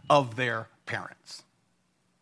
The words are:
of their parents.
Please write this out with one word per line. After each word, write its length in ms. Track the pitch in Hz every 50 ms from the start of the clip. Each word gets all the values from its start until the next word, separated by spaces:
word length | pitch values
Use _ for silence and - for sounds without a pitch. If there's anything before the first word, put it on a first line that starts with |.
| - -
of 280 | 151 147 135 120 110
their 340 | 127 127 120 117 113 113 - - _ -
parents. 560 | - - 98 92 - - _ - - - - - _ _ _ _ _ _ _ _ _ _ _ _ _ _ _